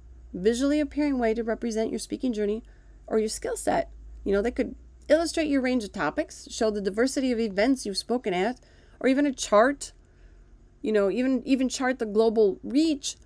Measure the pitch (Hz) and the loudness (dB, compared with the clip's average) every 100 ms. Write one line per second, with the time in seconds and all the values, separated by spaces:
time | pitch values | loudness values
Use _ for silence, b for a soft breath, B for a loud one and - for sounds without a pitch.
0 | - - - 180 196 240 277 302 285 285 | -20 -20 -14 -2 0 2 2 2 0 0
1 | 294 262 226 220 226 220 240 220 220 226 | 0 2 0 0 -2 -4 -4 -2 -2 -4
2 | - - 262 214 208 214 - b b b | -6 -4 -4 -2 -2 -4 -8 b b b
3 | b 220 214 - 233 466 - 175 - - | b -2 -2 -4 -6 -6 -2 -2 -2 -10
4 | - - - 196 226 254 226 - - - | -18 -10 -2 0 0 -2 -4 -6 -20 -12
5 | - 311 330 - 302 277 254 254 202 196 | 2 2 4 -2 0 0 2 -2 -2 -4
6 | 151 - 330 - - - 220 208 196 196 | -4 -2 -8 -10 -14 -2 -2 0 -4 0
7 | 262 294 262 226 226 185 240 262 208 190 | 0 0 -2 0 -2 2 2 2 -2 -6
8 | - 247 220 175 208 247 b b b b | -4 -4 -2 0 0 -4 b b b b
9 | 262 269 285 247 - 208 247 285 - - | 2 2 2 0 2 6 6 2 -10 -16
10 | b b b b b b - _ - 214 | b b b b b b -20 _ 0 2
11 | 196 208 262 254 - 262 254 - 262 262 | 2 2 2 0 0 0 0 0 -2 -2
12 | 220 202 226 220 208 185 202 254 320 277 | -2 2 2 4 2 2 -2 2 2 0
13 | - - | -6 -12